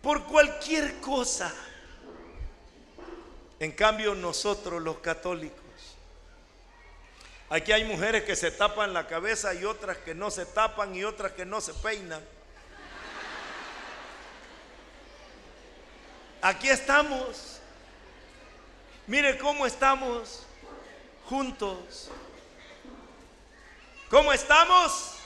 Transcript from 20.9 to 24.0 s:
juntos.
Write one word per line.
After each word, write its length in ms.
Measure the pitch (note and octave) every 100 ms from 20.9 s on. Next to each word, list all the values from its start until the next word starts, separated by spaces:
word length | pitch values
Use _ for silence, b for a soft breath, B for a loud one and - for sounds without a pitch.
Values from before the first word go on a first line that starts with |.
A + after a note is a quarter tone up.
| - - - -
juntos. 840 | C4+ C4 C4 G3+ F#3 - - - - - - - - - - - - - - - - - - - - - -